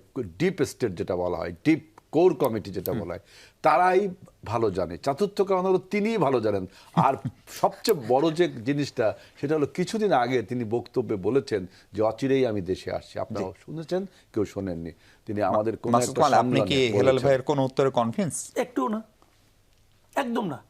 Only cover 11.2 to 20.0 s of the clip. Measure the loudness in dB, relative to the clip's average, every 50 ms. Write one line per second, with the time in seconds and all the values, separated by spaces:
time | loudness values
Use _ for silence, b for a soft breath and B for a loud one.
11.2 | 0 0 2 2 0 0 -2 -4 -4 b b b b b -2 0 0 0 0 0
12.2 | 0 0 2 2 2 0 0 -2 -4 -4 -4 -4 -6 -6 -8 -8 -8 -10 -8 -8
13.2 | -8 -6 -6 -6 -6 -8 -10 -14 _ -12 -12 -12 -6 -4 -4 -4 -4 -8 b b
14.2 | b b -4 -4 -4 -2 -4 -6 -6 -6 -6 -8 -8 -12 -12 b b b b b
15.2 | _ -6 -4 -2 0 2 2 2 0 0 -2 -2 0 2 2 2 2 0 2 2
16.2 | 2 4 4 4 4 4 2 2 2 2 2 2 2 2 2 4 4 4 4 4
17.2 | 2 2 2 2 0 0 0 0 0 0 0 0 0 2 2 0 0 0 -2 -2
18.2 | -4 -4 -6 -8 -12 -8 -6 -6 -6 -4 -4 -4 -2 -2 -4 -6 -8 -12 _ _
19.2 | _ _ _ _ _ _ _ _ _ _ _ _ _ _ _ _